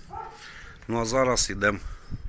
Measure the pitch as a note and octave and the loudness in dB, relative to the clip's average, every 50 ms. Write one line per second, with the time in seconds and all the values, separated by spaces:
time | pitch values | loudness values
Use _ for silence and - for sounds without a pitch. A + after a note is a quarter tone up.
0 | - - - - - - - - - - - - - - - - - - A2 A#2 | -16 -12 -10 -10 -10 -10 -12 -14 -16 -16 -14 -14 -14 -16 -16 -12 -6 -2 0 0
1 | A#2 A2 A#2 C3 C3 B2+ B2 A2 - - G2 G2 G2 G#2 G#2 F#2+ - - - - | 2 2 4 4 6 6 4 4 2 0 2 4 4 4 4 4 -2 -8 -10 -10
2 | - - - - - | -6 -6 -6 -4 -2